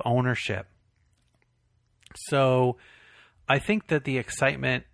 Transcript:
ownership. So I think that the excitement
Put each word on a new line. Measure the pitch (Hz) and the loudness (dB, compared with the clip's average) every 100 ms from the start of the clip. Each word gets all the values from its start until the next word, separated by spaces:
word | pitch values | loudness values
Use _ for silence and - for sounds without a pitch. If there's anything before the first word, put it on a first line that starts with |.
| 120 | 0
ownership. | 120 127 117 - 101 98 _ _ _ _ _ _ _ _ _ _ _ _ _ - - | 2 2 0 -4 -6 -8 _ _ _ _ _ _ _ _ _ _ _ _ _ -20 -18
So | - 139 135 127 127 120 - - - - - _ - | -4 2 4 4 2 -2 -10 -20 -20 -20 -20 _ -2
I | 139 | 0
think | - 214 - | 0 -2 0
that | 151 | -2
the | - 131 | -2 -4
excitement | 117 - 135 139 131 127 - | -4 0 0 0 -2 -2 -4